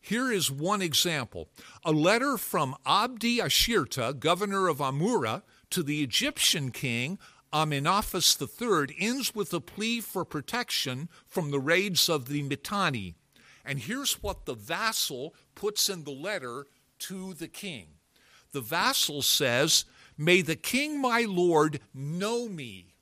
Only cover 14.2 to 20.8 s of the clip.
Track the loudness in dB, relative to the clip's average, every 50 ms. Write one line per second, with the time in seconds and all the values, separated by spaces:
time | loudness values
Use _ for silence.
14.2 | -4 -6 -8 -6 -8 -10 -10 -10 -6 -6 -4 -2 -2 -2 0 0 -2 -2 -2 -6
15.2 | -8 -8 -10 -14 _ _ _ -4 -4 -4 0 0 0 0 0 -4 -8 -10 -10 -8
16.2 | -6 -6 -6 -6 -6 -8 -10 -10 -12 _ _ _ _ _ _ _ -12 -10 -8 -8
17.2 | -10 -10 -10 -10 -12 -12 _ -12 -10 -10 -10 -10 -14 -16 -20 _ _ _ _ _
18.2 | _ _ -20 -20 _ _ -8 -8 -6 -2 0 2 2 4 4 2 0 0 -2 0
19.2 | 2 2 4 4 4 4 4 4 4 4 4 2 2 0 -12 -20 -20 -20 -10 -2
20.2 | 4 6 6 6 6 2 -2 -4 -2 -2 0 0